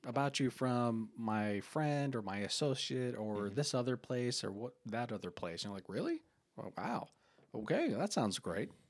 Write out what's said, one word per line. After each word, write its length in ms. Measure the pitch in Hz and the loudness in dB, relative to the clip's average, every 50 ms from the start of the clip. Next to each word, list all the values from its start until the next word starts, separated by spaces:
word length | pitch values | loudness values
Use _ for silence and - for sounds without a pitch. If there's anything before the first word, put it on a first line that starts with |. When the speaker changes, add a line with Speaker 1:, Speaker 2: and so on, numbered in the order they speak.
| - | -8
Speaker 1:
about 360 | 127 117 139 139 143 135 - | 0 0 2 2 2 2 2
you 100 | 139 127 | 0 0
from 600 | - - 131 127 123 123 120 120 117 113 110 107 - | 2 2 0 2 4 4 4 4 2 0 -2 -4 -6
my 440 | - 113 110 107 107 107 104 104 101 | -4 -2 0 2 2 2 2 0 0
friend 560 | 98 - - 160 156 151 147 143 143 139 131 | -2 -2 0 0 2 2 2 2 2 0 0
or 60 | 117 | -2
my 160 | 104 98 92 101 | -2 -2 -2 -2
associate 760 | 104 95 - - 160 143 131 131 - - 131 127 127 123 123 | -2 0 0 2 2 2 2 0 -2 -2 0 0 0 0 -2
or 200 | - 107 107 104 101 101 | -2 -2 -2 0 0 -2
Speaker 2:
Mm-hmm. 80 | 101 95 | 0 0
Speaker 1:
this 180 | 127 147 - | 0 0 2
other 240 | - 127 120 127 127 | 2 2 2 2 0
place 460 | 123 - - 127 123 123 120 120 - | 0 -2 -2 -2 0 2 0 0 0
or 80 | - 101 | -2 -4
what, 240 | 98 101 117 123 - _ _ | -4 -4 -6 -8 -10 _ _
that 260 | 113 104 117 123 113 | -4 -2 -2 0 0
other 180 | 110 98 87 90 | -2 -4 -4 -6
place." 320 | - - - 87 82 85 | -4 -4 -4 -4 -4 -4
And 80 | - 104 | -4 -4
you're 60 | 101 | -6
like, 120 | 98 92 - | -8 -8 -4
"Really?" 340 | - 120 202 320 339 320 _ _ _ _ _ _ _ - | -2 -2 0 0 -2 -4 _ _ _ _ _ _ _ -10
Oh, 120 | - - - | -10 -8 -6
wow. 320 | - 190 214 233 - - - - _ _ _ _ - - _ - | -4 -2 -2 -2 -2 -4 -6 -14 _ _ _ _ -20 -20 _ -8
Okay, 340 | 110 107 - 160 226 339 294 | -6 0 2 2 4 4 2
that 220 | - 110 175 208 | 2 2 0 2
sounds 260 | - 196 123 104 95 - | 2 4 2 2 2 0
great. 320 | - - 82 95 123 - - - - | -2 -2 0 0 -2 -2 -6 -18 -20